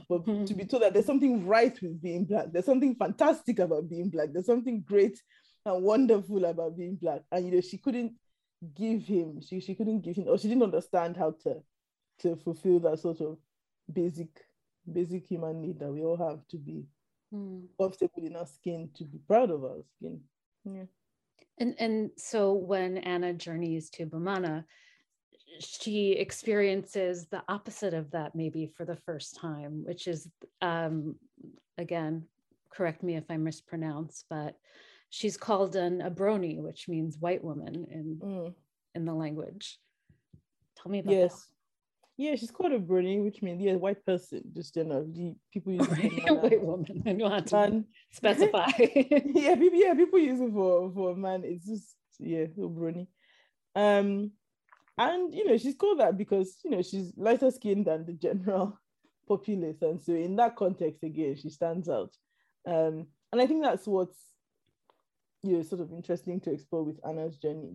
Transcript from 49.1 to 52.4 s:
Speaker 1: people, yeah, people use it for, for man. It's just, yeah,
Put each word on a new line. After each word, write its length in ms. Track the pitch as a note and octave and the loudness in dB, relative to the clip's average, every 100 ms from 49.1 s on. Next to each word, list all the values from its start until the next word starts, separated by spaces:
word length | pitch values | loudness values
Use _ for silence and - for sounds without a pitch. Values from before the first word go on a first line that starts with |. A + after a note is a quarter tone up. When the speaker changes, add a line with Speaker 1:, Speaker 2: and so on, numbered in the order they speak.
| D4 C#4+ D4+ C#4+ E4+ | 4 4 4 6 6
Speaker 1:
people, 240 | F4 E4+ | 8 8
yeah, 140 | F#4+ D4 | 6 6
people 240 | F4+ F#4 | 6 6
use 200 | D4 B3+ | 4 2
it 120 | B3 | 0
for, 380 | G#3 F#3+ F3+ F#3+ | 2 4 4 2
for 220 | F#3 F#3 F3+ | 0 -2 -2
man. 280 | F#3+ F#3+ E3+ | -2 -4 -4
It's 200 | F3 F3+ | -8 -8
just, 300 | A3 - _ _ - | -10 -10 _ _ -12
yeah, 220 | D#3+ E3 | -4 -2